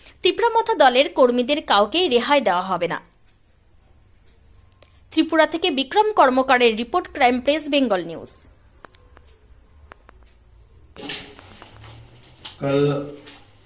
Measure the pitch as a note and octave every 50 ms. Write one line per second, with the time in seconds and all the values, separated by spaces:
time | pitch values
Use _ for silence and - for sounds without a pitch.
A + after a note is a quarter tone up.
0 | - - - _ - F4+ F#4+ F4+ G4+ A#4 A4+ A4+ A4 A4+ A4+ E4 D4+ C4 A#3+ B3
1 | C#4+ F#4+ F4+ - C#4 B3 A#3+ B3 B3 A#3 D4 D#4 D4+ - B3+ G3+ G#3 G#3+ - E4
2 | F#4 E4+ B3 A#3+ A#3+ - C#4+ C#4+ A#3 G#3 F3+ F3+ F#3 F#3+ F#3+ E3+ F3 E3 D#3+ -
3 | - _ _ _ _ _ _ _ _ _ _ _ _ _ _ - _ _ _ _
4 | _ _ _ _ _ - _ _ _ _ _ - - _ - _ - _ _ -
5 | - _ - D#4 D#4 D#4+ - D#4+ D#4 D#4 D#4+ E4 E4 F#4 D4 C4 C4+ C4+ - G4+
6 | G#4+ G#4+ G#4 G#4 D#4+ C4 B3+ C4 C4 C4 C4 B3 B3 A#3+ A3 G#3 A#3+ - - F4+
7 | F#4 - - D#4+ C4+ B3 B3+ B3+ B3 - C#4+ D#4+ D4+ D4+ C#4 C#4+ C4+ A#3+ G3+ F#3
8 | E3 E3 E3 C#3 G2 - - - - - - - _ - _ - _ - - -
9 | - - - - - - - _ _ _ - - _ _ _ - - - - _
10 | _ - - - - - _ _ _ _ - - - _ - - - - - -
11 | - C#4+ - - - - - - - - - - - - - - - - - -
12 | - - - - - - - - - - - - C#3+ C#3 C#3 C#3+ C#3+ C#3+ C#3+ C#3+
13 | - - - - - - - - - - _ _ _